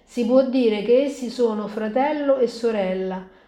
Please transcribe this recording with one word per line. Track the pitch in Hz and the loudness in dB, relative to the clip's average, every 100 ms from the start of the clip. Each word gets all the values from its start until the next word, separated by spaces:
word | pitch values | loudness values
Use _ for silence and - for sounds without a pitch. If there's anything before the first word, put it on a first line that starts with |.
| _ | _
Si | - 220 | -4 2
può | 262 | 4
dire | 262 262 233 208 | 4 2 2 0
che | 208 247 | 2 2
essi | 285 285 233 | 2 -4 -8
sono | 247 233 214 208 | -2 0 0 -6
fratello | 220 214 254 285 302 285 269 | -6 -4 0 0 0 0 2
e | 233 | 0
sorella, | - 233 214 185 185 185 185 185 - | 0 -2 0 -2 -2 -4 -8 -12 -20